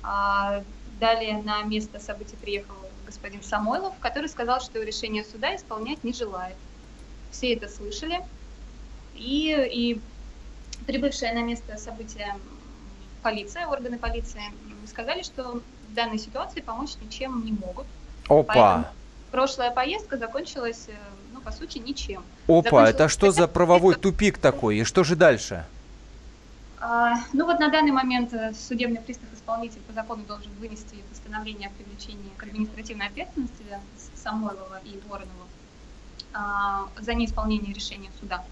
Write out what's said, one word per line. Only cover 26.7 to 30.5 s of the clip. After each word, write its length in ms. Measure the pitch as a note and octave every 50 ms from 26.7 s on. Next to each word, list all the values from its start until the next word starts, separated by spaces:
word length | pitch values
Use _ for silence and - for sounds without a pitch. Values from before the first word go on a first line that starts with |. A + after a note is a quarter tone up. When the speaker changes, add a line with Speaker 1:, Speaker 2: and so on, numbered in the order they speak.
| - -
Speaker 1:
А, 340 | - A#3 A#3 A#3 A#3+ A#3 A#3+ A#3+ A#3+ - -
ну 120 | C4+ E4+
вот 140 | E4+ E4+ E4+
на 100 | D4+ D4
данный 220 | D4+ D#4 D4+ D4
момент, 420 | C#4 C4 C4 B3+ B3 B3 A#3+ A#3+ A#3+
э, 200 | A3+ A3 A3 A3
судебный 460 | - - - B3 A3+ B3 A#3 A#3 A3+
пристав-исполнитель 800 | - - A#3+ - - - - - - - A3+ A3+ A#3+ A#3 - G#3
по 120 | - - A3
закону 300 | A3 A3 A3 A3+ A3 G#3
должен 240 | - G#3 G#3 G#3 G#3